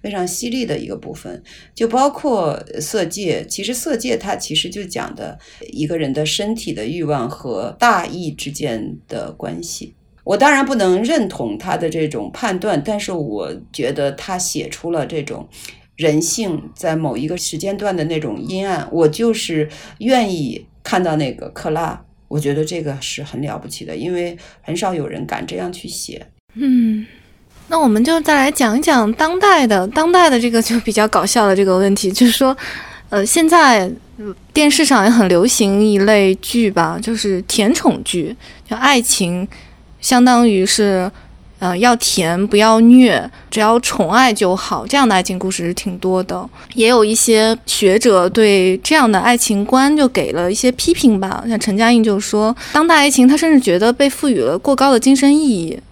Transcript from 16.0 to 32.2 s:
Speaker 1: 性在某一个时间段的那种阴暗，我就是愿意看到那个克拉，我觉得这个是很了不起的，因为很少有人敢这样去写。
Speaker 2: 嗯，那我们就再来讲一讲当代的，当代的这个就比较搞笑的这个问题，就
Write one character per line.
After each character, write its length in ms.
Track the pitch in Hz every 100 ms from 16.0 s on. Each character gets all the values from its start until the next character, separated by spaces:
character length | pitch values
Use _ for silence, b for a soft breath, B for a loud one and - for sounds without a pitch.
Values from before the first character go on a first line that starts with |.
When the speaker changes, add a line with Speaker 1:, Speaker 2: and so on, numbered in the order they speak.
| 160 151
Speaker 1:
性 400 | 170 - 208 151 - -
在 220 | 165 160
某 180 | 156 120
一 100 | 151
个 80 | 180
时 200 | - 160
间 200 | 196 196
段 180 | 202 185
的 80 |
那 160 | 156 160
种 180 | 147 104
阴 300 | 113 185 196
暗， 180 | 175 -
我 160 | 165 156
就 260 | 151 233
是 360 | 220 - 160 151 B B B
愿 300 | 226 254 214
意 380 | 175 135 - - _
看 180 | - 190
到 140 | 175 156
那 160 | 139
个 160 | - -
克 180 | - 170
拉， 340 | 160 160 - - _ _
我 100 | 147
觉 160 | 143
得 120 | 143 156
这 160 | 175
个 160 | 151 139
是 240 | - -
很 180 | 147 117
了 160 | 139 107
不 120 | -
起 160 | - -
的， 100 | 80
因 180 | 151
为 220 | 175 175 175 B B
很 160 | - 175
少 180 | 202
有 140 | 175 -
人 180 | 151 156
敢 220 | - -
这 80 | -
样 160 | 180
去 160 | 180 -
写。 400 | - - - - _ _ 214
Speaker 2:
嗯， 500 | 269 254 226 214 220 b b b _ - -
那 100 | 330
我 80 | 277
们 160 | 214
就 160 | 262 330
再 160 | 302 294
来 160 | 269
讲 260 | 294 240 226
一 40 |
讲 280 | 302 269 214
当 260 | 226 311 370
代 260 | 403 359 247
的， 220 | 202 185
当 240 | 277 330
代 180 | 359 339
的 80 | 247
这 140 | 240
个 100 | 226
就 160 | 220 233
比 100 | -
较 160 | 214 214
搞 180 | 190 185
笑 220 | 240 208
的 80 | 185
这 80 |
个 140 | 196 185
问 180 | 196 202
题， 160 | 190
就 140 | 202